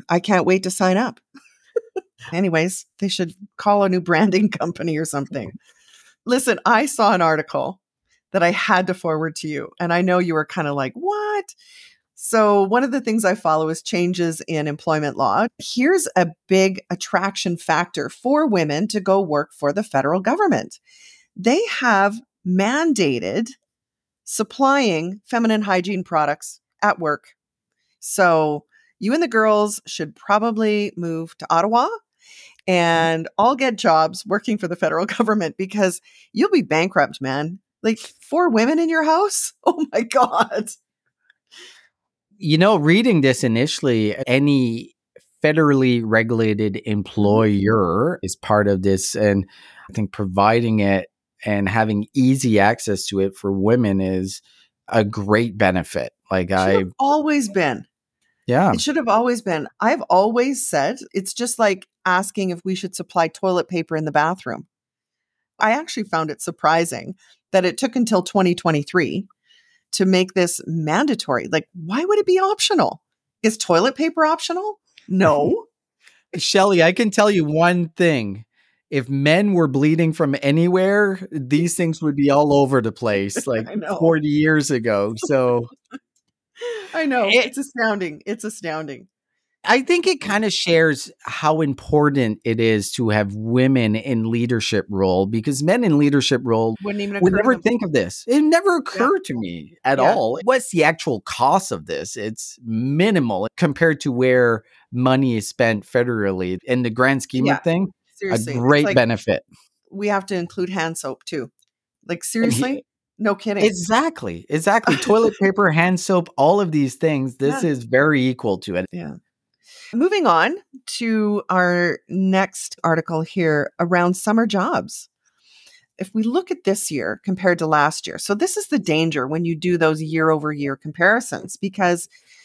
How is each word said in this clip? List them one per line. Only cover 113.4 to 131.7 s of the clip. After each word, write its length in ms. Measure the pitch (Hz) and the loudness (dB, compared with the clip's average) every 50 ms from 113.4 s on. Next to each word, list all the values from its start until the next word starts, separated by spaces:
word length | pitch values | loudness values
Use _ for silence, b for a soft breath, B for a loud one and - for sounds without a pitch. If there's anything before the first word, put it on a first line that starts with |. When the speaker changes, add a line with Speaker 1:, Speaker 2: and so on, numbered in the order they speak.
| - 226 202 202 202 | -2 -4 -2 2 2
Speaker 2:
Exactly. 840 | 220 196 180 170 180 220 240 302 330 330 - - 101 85 85 90 - | 0 0 0 -4 0 0 0 0 0 -4 -6 -10 -8 -8 -10 -10 -4
Exactly. 460 | 147 156 160 202 202 233 - - 156 | -4 -2 0 2 0 2 2 0 -2
Speaker 1:
<laughs> 20 | 135 | 0
Speaker 2:
Toilet 380 | - 254 208 220 226 220 208 - | 0 2 2 2 2 2 0 0
paper, 300 | 196 196 190 202 202 175 | -2 -2 0 2 2 2
hand 300 | 151 160 170 180 185 175 | 4 4 2 2 2 0
soap, 300 | - - 190 180 165 - - | 0 0 0 0 0 -2 -2
all 240 | - 139 156 190 202 | 2 2 4 4 2
of 120 | 202 170 | 2 0
these 240 | 156 151 139 131 - | 0 0 0 0 -2
things. 420 | - - 160 151 139 131 131 120 - | -2 -2 0 0 0 -4 -4 -6 -2
This 240 | 135 143 - - - | -2 -2 0 0 0
Speaker 1:
Yeah. 60 | 165 | -2
Speaker 2:
is 140 | 147 127 117 | -2 -2 -4
very 420 | 113 127 127 143 156 151 135 127 127 | 0 2 2 4 4 2 2 2 0
equal 300 | 127 - - 110 95 87 | -2 -2 -2 -4 -4 -4
to 120 | - - 92 | -4 -6 -4
it. 120 | 87 92 - | -4 -4 -6
Speaker 1:
Yeah. 260 | - 90 82 73 69 - _ _ _ _ _ _ _ _ B B B B B B B | -8 -12 -12 -12 -14 -16 _ _ _ _ _ _ _ _ B B B B B B B
Moving 320 | 233 294 381 415 403 330 | 0 0 2 2 2 2
on 300 | 226 170 160 170 233 330 403 - _ - 262 - - - - | 4 4 4 4 2 -2 -6 -12 _ -20 -20 -14 -12 -10 -6
to 440 | 240 226 220 220 214 208 208 202 - - | -4 -2 0 0 0 0 -2 -2 -2 -2
our 500 | 185 185 180 180 175 175 175 175 - - _ - | 0 2 2 2 2 0 0 0 -2 -4 _ -8
next 720 | - 185 190 190 190 190 196 190 - - - - - _ | -4 -2 0 2 2 2 0 -2 -4 -12 -12 -12 -12 _
article 400 | - 165 165 160 160 - 170 160 165 | -2 -2 0 0 -2 -4 -4 -6 -6
here 500 | - - 196 170 160 151 147 - - _ - | -4 -4 -2 0 0 2 0 -2 -4 _ -4
around 360 | 175 175 180 175 175 175 185 | -2 0 2 2 2 2 0
summer 340 | - - 214 214 226 233 214 | -2 -2 0 0 0 0 0
jobs. 640 | 214 196 185 285 349 - - 214 - - - _ _ _ b b b b b b b b b b b b b b _ - | 0 -2 -2 -2 -2 -4 -6 -6 -12 -16 -16 _ _ _ b b b b b b b b b b b b b b _ -12
If 140 | 190 190 - | -12 -8 -4
we 100 | 220 220 | -4 -2
look 260 | 226 247 359 359 - | 0 -2 -2 -2 -4
at 140 | - - - | -8 -6 -2
this 260 | 190 196 - - - | -2 -2 -2 -2 -4
year 300 | 160 135 - 80 107 - - | -4 -4 -4 -4 -6 -6 -6
compared 340 | - 185 190 185 185 175 170 | -6 -6 -2 0 0 0 0
to 80 | 165 156 | 0 0
last 400 | 156 151 143 151 - - - - | 2 2 2 2 0 -4 -10 -10
year, 100 | - - | -10 -8
so 160 | - - 202 | -4 -4 -2
this 220 | 208 349 370 - | -2 -2 -2 -2
is 120 | 427 392 - | -4 -4 -2
the 100 | 294 269 | -2 -2
danger 480 | 180 175 156 156 165 165 151 147 127 131 | 0 0 0 0 0 0 0 -2 -4 -4
when 160 | 156 165 175 | -4 -4 -2
you 100 | 170 170 | -2 -4
do 240 | 151 165 180 175 165 | -2 -2 -2 0 2
those 240 | 160 156 156 156 | 2 2 2 0
year-over-year 760 | 160 156 156 160 160 160 156 151 147 151 151 143 143 139 139 - | -4 -4 -2 0 2 2 2 2 0 -4 -6 -4 -6 -6 -6 -8
comparisons, 800 | - 151 147 - 170 190 220 240 233 - - - - 185 - - | -10 -12 -4 0 2 2 2 2 0 -4 -8 -10 -10 -12 -12 -8
because 500 | - 196 | -8 -8